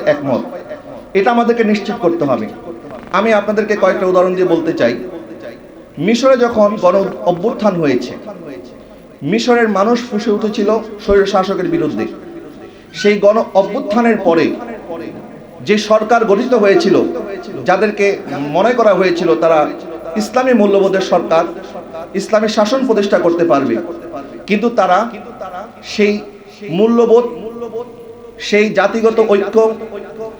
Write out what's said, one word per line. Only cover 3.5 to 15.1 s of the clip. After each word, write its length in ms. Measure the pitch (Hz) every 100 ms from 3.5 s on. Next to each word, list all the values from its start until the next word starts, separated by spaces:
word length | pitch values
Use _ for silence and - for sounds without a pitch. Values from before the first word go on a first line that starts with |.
| 208 214 208
কয়েকটা 300 | 190 190 185
উদাহরণ 260 | 180 185 185
দিয়ে 160 | 175
বলতে 180 | 165 165
চাই। 200 | - 120 117 - - - - 117 - - - - -
মিশরে 380 | 180 233 269 254
যখন 320 | 233 220 208 214
গণ 180 | 180 196 185 - 180
অভ্যুত্থান 480 | 170 220 - 208 175
হয়েছে, 380 | 147 123 - - 208 180 160 123 - - - - - -
মিশরের 440 | 139 226 240 240 220
মানুষ 280 | 190 214 240
ফুঁসে 280 | - 208 226
উঠেছিল 380 | 208 214 - 202 220 - -
স্বৈর 240 | - 202 196
শাসকের 400 | 202 190 180 170
বিরুদ্ধে। 340 | 170 156 107 113 - - - - - - - -
সেই 220 | - 208 208
গণ 180 | 202 220 -
অভ্যুত্থানের 640 | 190 196 254 202 220 233 214
পরে 220 | 175 165 143 - - - - 165 156